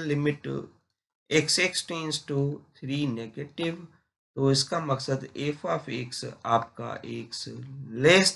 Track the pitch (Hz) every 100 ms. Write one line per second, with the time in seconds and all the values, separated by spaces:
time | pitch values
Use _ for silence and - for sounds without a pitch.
0 | 160 147 147 147 135 135 - - _ _
1 | _ _ _ 156 151 - 180 - - 165
2 | 156 151 - 143 143 147 - - 139 139
3 | 147 113 113 110 143 - 170 170 170 _
4 | _ _ _ - 135 135 - 170 156 135
5 | - 175 - - 143 147 180 160 - 120
6 | 123 - 123 - - 117 117 - 117 -
7 | 113 117 117 - - 117 127 135 135 113
8 | 143 185 190